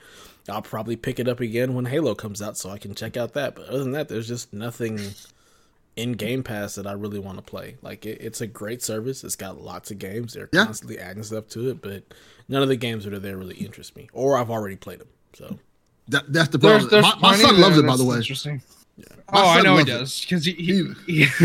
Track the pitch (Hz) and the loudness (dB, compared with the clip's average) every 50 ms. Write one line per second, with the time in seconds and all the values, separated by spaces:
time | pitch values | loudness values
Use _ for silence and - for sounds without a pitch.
0 | _ - - - - - _ _ - - 101 107 104 - - 110 110 113 117 113 | _ -20 -20 -20 -20 -20 _ _ -14 -10 -10 -10 -10 -8 -10 -8 -6 -6 -8 -6
1 | - 135 127 - - 127 120 - 127 113 107 117 127 131 123 127 123 120 135 160 | -6 -8 -6 -4 -4 -4 -4 -4 -6 -4 -2 -2 -2 -2 -2 -4 -4 -4 -2 -2
2 | 160 120 101 - - 107 101 101 101 107 - - - 92 98 101 - 101 98 - | -2 -2 -4 -4 -8 -12 -10 -10 -10 -10 -10 -12 -12 -12 -14 -14 -14 -14 -12 -12
3 | 113 110 - 120 117 110 - 143 139 123 - - 85 - 120 139 139 127 131 156 | -12 -10 -6 -6 -8 -6 -6 -6 -6 -6 -8 -10 -12 -8 -6 -6 -4 -4 -6 -6
4 | 147 147 - 110 113 113 120 123 - - - 104 110 120 113 - 120 113 110 104 | -6 -6 -8 -8 -8 -8 -10 -10 -12 -14 -12 -10 -10 -10 -8 -6 -6 -6 -6 -6
5 | 101 98 98 - - _ _ _ _ _ _ _ _ _ _ _ _ _ - - | -10 -12 -14 -16 -20 _ _ _ _ _ _ _ _ _ _ _ _ _ -12 -8
6 | 117 123 120 101 107 110 127 131 123 - 113 104 101 101 - 101 95 98 101 101 | -6 -6 -6 -6 -6 -6 -6 -6 -6 -8 -8 -8 -8 -10 -10 -10 -10 -10 -10 -8
7 | 104 104 104 101 95 95 92 92 - - - 95 92 - - - - - 101 98 | -8 -8 -8 -8 -10 -12 -14 -16 -16 -16 -16 -14 -14 -16 -18 -18 -18 -18 -18 -14
8 | - 107 110 - 104 113 - - 123 101 113 - 104 107 120 123 - - 107 110 | -12 -14 -12 -12 -12 -12 -10 -10 -10 -10 -12 -12 -12 -10 -10 -8 -8 -8 -6 -6
9 | 110 127 135 131 - - - - 101 95 87 - - - 90 92 - - 107 95 | -8 -8 -10 -10 -10 -12 -12 -12 -12 -14 -16 -16 -16 -16 -16 -16 -14 -16 -16 -14
10 | 101 95 98 113 120 113 - - 101 - - 175 220 220 214 - - 120 110 - | -12 -12 -10 -10 -12 -12 -14 -16 -10 -4 -2 0 0 -2 -4 -12 -12 -14 -14 -14
11 | 90 90 95 104 107 104 110 110 107 - - 113 120 131 117 82 - 101 101 95 | -14 -14 -14 -14 -12 -10 -10 -10 -12 -12 -10 -8 -8 -8 -8 -8 -12 -14 -14 -14
12 | - _ - _ _ _ _ _ _ - 131 139 139 135 135 117 123 117 113 107 | -16 _ -20 _ _ _ _ _ _ -6 -2 -2 0 0 0 -2 -2 -6 -6 -6
13 | 101 101 101 101 95 101 98 95 92 90 98 - 98 - - - - - _ - | -8 -10 -10 -10 -10 -10 -10 -10 -12 -12 -12 -12 -12 -12 -12 -20 -20 -20 _ -20
14 | - - - 120 127 139 139 123 120 110 113 110 107 98 98 92 - 98 90 - | -20 -16 -8 -2 0 2 2 2 0 -2 -4 -6 -6 -8 -10 -12 -16 -16 -18 -18
15 | - _ _ _ _ _ _ - - - - - _ _ _ _ _ _ _ _ | -20 _ _ _ _ _ _ -20 -16 -16 -16 -16 _ _ _ _ _ _ _ _
16 | _ - 131 143 - - 139 165 160 143 - 139 - - 214 214 - - 214 208 | _ -4 -4 -4 -2 0 2 2 2 2 2 6 8 8 8 8 6 6 6 6
17 | 214 - - - - - 196 202 226 277 214 180 170 190 165 151 143 131 127 127 | 6 6 4 6 6 6 6 8 8 8 10 10 8 8 8 6 6 6 4 2
18 | 131 123 120 120 113 - 135 135 - 147 147 131 - _ _ _ _ _ _ - | 2 2 2 0 -2 -4 -6 -8 -8 -8 -8 -10 -12 _ _ _ _ _ _ -20
19 | - - - - - - 196 202 196 175 165 175 185 190 185 175 147 127 123 120 | -20 -20 -20 -20 -8 2 4 6 8 8 8 8 8 8 6 6 6 4 0 -4
20 | 127 139 - - - - 180 175 143 170 - - 170 175 196 196 160 - - - | -4 -6 -8 -8 -6 -4 -2 -2 -2 -2 -4 -4 -2 0 2 2 0 -2 -6 -12
21 | - - 170 156 143 135 - - | -6 -2 2 2 2 4 4 6